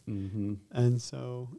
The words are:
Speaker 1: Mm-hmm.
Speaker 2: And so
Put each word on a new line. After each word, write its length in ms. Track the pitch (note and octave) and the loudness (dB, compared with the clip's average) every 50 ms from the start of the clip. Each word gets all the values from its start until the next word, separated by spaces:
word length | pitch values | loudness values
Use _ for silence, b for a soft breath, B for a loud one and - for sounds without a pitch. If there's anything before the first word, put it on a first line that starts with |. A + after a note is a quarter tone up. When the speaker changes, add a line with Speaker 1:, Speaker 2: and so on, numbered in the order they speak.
| - - | -4 -4
Speaker 1:
Mm-hmm. 460 | G#2 G2 G2 F#2+ G#2 G#2+ G2+ G#2 G#2 G2+ - _ | -4 -2 -2 -2 -2 -2 -2 -2 -2 -4 -6 _
Speaker 2:
And 320 | - B2 B2 B2 B2 A#2 | 2 4 6 6 6 4
so 480 | - - C#3 C3 B2+ B2 B2 B2 B2+ B2 - | 0 -4 -6 -6 -6 -6 -6 -8 -8 -10 -12